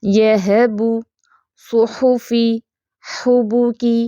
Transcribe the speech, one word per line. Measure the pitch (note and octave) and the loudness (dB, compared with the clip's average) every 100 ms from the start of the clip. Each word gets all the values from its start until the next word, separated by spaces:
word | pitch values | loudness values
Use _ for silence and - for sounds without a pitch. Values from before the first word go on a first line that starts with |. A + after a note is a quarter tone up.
یہ | G#3+ G3 A3 G#3+ F#3+ | 0 2 2 2 0
ہے | G3+ A#3+ | 2 2
بو، | G#3 A3+ A3+ A3+ _ _ _ _ _ _ | 0 -4 -4 -8 _ _ _ _ _ _
صحفی، | A#3 A3+ - C4 B3+ - A#3 A#3 A3+ - _ _ _ | 0 0 0 0 0 0 0 0 -2 -6 _ _ _
ہو | - - - B3 | -16 -8 0 0
بو | A3 A#3 A#3+ | 2 0 -2
کی | A#3 A#3+ A#3 | -2 -2 0